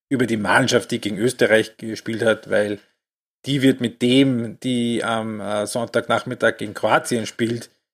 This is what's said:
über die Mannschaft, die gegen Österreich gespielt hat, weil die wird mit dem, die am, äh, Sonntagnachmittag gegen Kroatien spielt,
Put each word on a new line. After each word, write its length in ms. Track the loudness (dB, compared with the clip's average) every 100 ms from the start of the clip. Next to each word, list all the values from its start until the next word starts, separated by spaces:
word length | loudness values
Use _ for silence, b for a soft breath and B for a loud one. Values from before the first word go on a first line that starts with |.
| _
über 160 | -2 0
die 100 | 0
Mannschaft, 540 | 2 2 4 2 0
die 100 | -4
gegen 160 | -4 -2
Österreich 600 | -2 2 4 4 2 -6
gespielt 460 | -12 -10 -8 -2
hat, 280 | 0 0 0
weil 280 | 0 0 -4 _ _ _ _ _ _ -4
die 160 | 2
wird 180 | 4 4
mit 220 | -2 0
dem, 560 | 2 4 4 2 -4 -8
die 440 | -4 -2 0 -2
am, 380 | -2 -4 -4 -8
äh, 240 | -6 -4 -4
Sonntagnachmittag 920 | -4 -2 -2 0 -2 -2 -2 0 0
gegen 180 | -8 -4
Kroatien 500 | 0 2 2 -4 -4
spielt, 460 | -4 -4 -4 -8 _ _